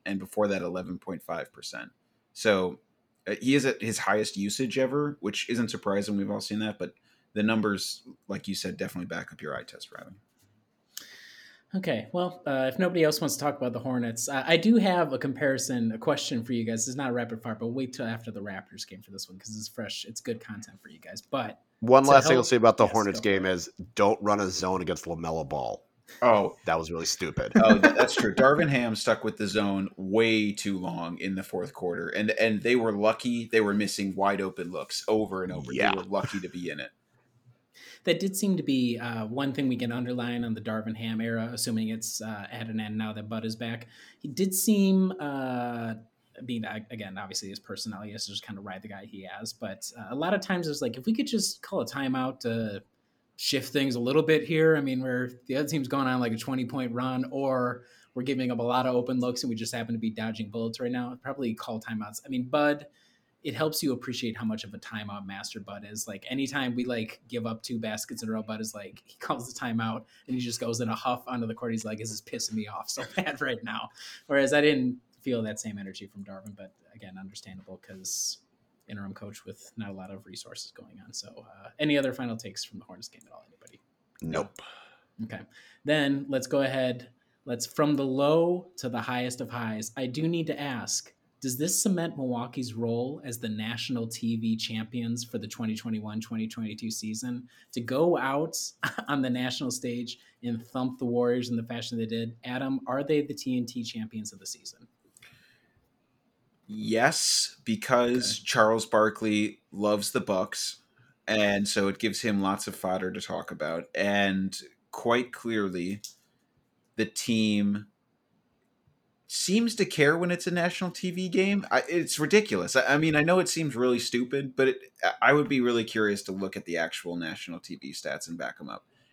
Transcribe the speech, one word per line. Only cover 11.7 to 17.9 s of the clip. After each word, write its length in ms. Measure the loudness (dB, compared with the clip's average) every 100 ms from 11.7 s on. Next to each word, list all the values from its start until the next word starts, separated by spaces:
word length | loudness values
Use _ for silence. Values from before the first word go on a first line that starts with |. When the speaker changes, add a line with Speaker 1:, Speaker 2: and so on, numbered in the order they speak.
Speaker 2:
Okay, 320 | -4 0 -2 -2
well, 280 | -2 -4 -4 -2
uh, 240 | 0 0
if 80 | 2
nobody 240 | 2 4
else 160 | 4 4
wants 160 | 0
to 80 | 0
talk 140 | -2 0
about 160 | -4
the 60 | -4
Hornets, 500 | -2 -2 -2 -4 -4
uh, 120 | -2 4
I 80 |
do 220 | 6 8 8
have 340 | 8 4 4
a 60 | 0
comparison, 760 | -2 0 2 2 0 0 0
a 60 | 0
question 480 | 0 0 0 -4
for 80 | -2
you 100 | -2
guys. 240 | 0 -2 -2
It's 80 |
not 140 | -2 -2
a 40 |
rapid 300 | -2 -2 -6
fire, 140 | -8 -6
but 80 | -4
wait 240 | -4 -4